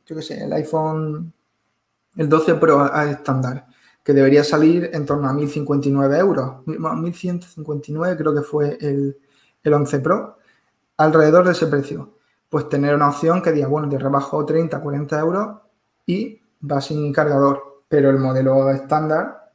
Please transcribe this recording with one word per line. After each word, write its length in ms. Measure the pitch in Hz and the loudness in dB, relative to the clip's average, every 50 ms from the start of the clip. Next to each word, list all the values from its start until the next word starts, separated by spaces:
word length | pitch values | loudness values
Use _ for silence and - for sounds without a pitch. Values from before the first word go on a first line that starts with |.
| _ | _
yo 100 | _ 160 | _ -14
qué 60 | 156 156 | -12 -10
sé, 220 | - 156 - - | -10 -10 -10 -8
el 80 | - 156 | -6 -4
iPhone, 800 | 156 147 151 - 160 156 156 156 156 156 156 151 156 170 165 - _ _ _ _ _ _ _ _ _ _ _ _ _ _ _ _ | -4 -4 -4 -4 -4 -2 -2 -4 -4 -4 -6 -6 -8 -10 -12 -16 _ _ _ _ _ _ _ _ _ _ _ _ _ _ _ _
el 120 | - 156 147 | -4 0 2
doce 260 | 156 160 160 175 165 | 2 2 4 2 2
Pro 260 | 151 143 160 151 139 | 2 4 4 4 4
a, 200 | 143 139 139 151 | 4 2 0 0
a 100 | 151 147 | -2 -2
estándar, 560 | 143 143 - - 135 131 131 131 131 135 - _ _ _ _ _ _ _ _ | -4 -6 -4 -4 -2 -2 -2 -4 -6 -8 -12 _ _ _ _ _ _ _ _
que 80 | - 143 | 2 4
debería 320 | 139 135 135 139 147 143 | 6 6 6 6 6 4
salir 460 | - - 151 151 156 170 175 170 - - | 4 2 4 4 4 4 4 0 -2 -4
en 140 | 160 147 | -6 -4
torno 200 | 139 143 147 143 | -2 -2 -2 0
a 60 | 135 135 | -2 -2
mil 160 | 143 151 143 | -2 -2 -4
cincuenta 400 | - 156 147 139 147 143 139 139 | -4 -6 -4 -2 -2 0 0 0
y 20 | |
nueve 280 | 139 139 139 135 139 156 | 0 2 2 2 2 2
euros, 440 | 185 202 170 139 131 131 - - - | 2 2 2 0 -2 -4 -8 -12 -10
bueno, 300 | - 156 160 160 156 - | -8 -8 -6 -4 -4 -4
mil 180 | 165 165 175 175 | -4 -6 -6 -8
ciento 320 | - - 180 175 175 175 | -8 -8 -6 -6 -6 -8
cincuenta 440 | - - - 151 147 151 147 139 - | -12 -16 -16 -10 -8 -8 -8 -8 -8
y 40 | 147 | -6
nueve 200 | 156 165 180 185 | -4 -2 -2 -2
creo 180 | 165 156 156 147 | -2 -2 0 0
que 80 | 147 143 | 0 -2
fue 340 | - 143 151 147 143 143 - | -2 -2 -2 -2 -2 -4 -4
el, 380 | 156 147 139 139 139 139 139 - _ _ _ _ _ _ _ _ _ | -4 -4 -2 -2 -2 -4 -6 -10 _ _ _ _ _ _ _ _ _
el 100 | 156 147 | 2 2
once 280 | 147 147 139 - 139 | 2 2 0 -2 -2
Pro, 360 | 131 160 180 226 269 - - _ _ _ _ _ _ _ _ _ _ _ _ _ | 0 0 0 -2 -2 -8 -16 _ _ _ _ _ _ _ _ _ _ _ _ _
alrededor 480 | 156 156 156 160 156 151 151 175 180 | 2 4 6 6 6 6 6 6 6
de 60 | 180 175 | 4 2
ese 140 | 170 165 | 0 0
precio, 440 | 147 147 143 139 - 143 - 135 - _ _ _ _ _ _ _ _ | 0 0 -2 -2 -4 -8 -12 -14 -16 _ _ _ _ _ _ _ _
pues 200 | - - - - | -6 -6 -4 -2
tener 260 | - 139 139 143 147 | -2 0 0 2 2
una 140 | 147 147 143 | 2 2 2
opción 340 | 143 - - 160 170 185 180 | 0 0 0 0 0 2 2
que 80 | 175 | 0
diga, 160 | 156 151 139 | 0 0 0
"Bueno, 220 | 131 143 151 147 143 | 0 -2 -2 -2 -2
te 100 | 143 131 | -4 -2
rebajo 480 | 131 135 139 139 139 - - 151 151 | -2 0 0 0 -2 -2 -4 -4 -2
treinta, 340 | - 156 160 165 156 151 143 | 0 0 0 0 -2 -4 -8
cuarenta 380 | 151 147 143 139 147 143 160 151 | -8 -6 -6 -6 -6 -4 -4 -2
euros 400 | 156 165 175 196 214 220 214 - _ _ _ _ _ _ _ _ _ | -2 -2 -2 -2 -4 -6 -10 -16 _ _ _ _ _ _ _ _ _
y 340 | - 175 196 220 277 - _ _ _ _ _ - | -4 -4 -4 -4 -8 -10 _ _ _ _ _ -8
va 180 | 143 143 139 | -4 -4 -4
sin 320 | 139 - 156 151 147 147 139 | -4 -4 -6 -4 -4 -2 0
cargador", 720 | 151 151 151 143 139 139 139 139 139 - - - _ _ _ | 0 0 2 2 2 2 2 0 -2 -6 -14 -20 _ _ _
pero 200 | - 147 135 139 | 2 4 4 4
el 100 | 135 135 | 4 2
modelo 520 | 135 131 131 131 131 135 131 135 135 135 | 2 0 0 0 2 2 2 4 2 2
estándar 800 | 135 135 - - 151 151 156 156 151 160 190 269 - - - _ _ | 0 -2 -2 -2 -2 -2 0 0 -2 -2 -2 -4 -10 -18 -20 _ _